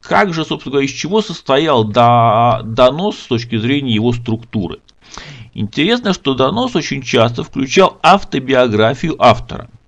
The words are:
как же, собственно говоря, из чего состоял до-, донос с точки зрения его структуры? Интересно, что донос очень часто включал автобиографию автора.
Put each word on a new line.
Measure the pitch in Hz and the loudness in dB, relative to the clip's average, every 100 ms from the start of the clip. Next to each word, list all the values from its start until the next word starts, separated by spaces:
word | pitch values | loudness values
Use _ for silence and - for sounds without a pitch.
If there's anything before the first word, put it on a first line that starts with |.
как | - 196 208 | -2 0 0
же, | 160 156 | -2 -4
собственно | 156 - | -6 -2
говоря, | 139 135 | -2 -2
из | |
чего | 131 156 214 | -4 -2 -2
состоял | 214 165 - 139 156 131 | -2 -10 0 0 2 2
до-, | 110 107 120 120 117 107 120 107 | 2 4 4 6 4 4 2 0
донос | 113 113 127 143 202 - | -4 2 2 4 -4 -6
с | - | -4
точки | 117 117 117 | -4 -2 -4
зрения | 113 143 135 | -2 -2 0
его | 107 117 | 0 0
структуры? | 120 120 113 120 117 85 - _ _ - - - 139 - | -2 -4 -6 -4 -6 -4 -8 _ _ -20 -20 -20 -20 -18
Интересно, | - 107 - 165 240 226 | -8 -6 -2 0 0 -2
что | 185 - | -4 -2
донос | 131 135 202 254 | 0 0 0 -2
очень | 196 - 143 | -2 -4 -8
часто | 120 123 113 120 | -2 2 2 0
включал | 165 - 135 123 190 - | -8 -6 -2 2 2 2
автобиографию | 160 196 - 151 127 131 127 104 110 123 165 147 | 2 2 2 -6 0 2 2 2 0 0 -6 0
автора. | - - - 110 - - | 2 2 -4 -14 -14 -20